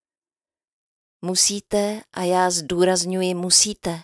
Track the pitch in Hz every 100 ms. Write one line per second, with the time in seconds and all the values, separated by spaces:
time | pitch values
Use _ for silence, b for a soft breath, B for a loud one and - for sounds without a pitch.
0 | _ _ _ _ _ _ _ _ _ _
1 | _ _ 175 185 - 202 - 208 202 214
2 | - - 180 185 180 175 147 175 185 185
3 | 175 185 185 180 180 - 214 202 180 165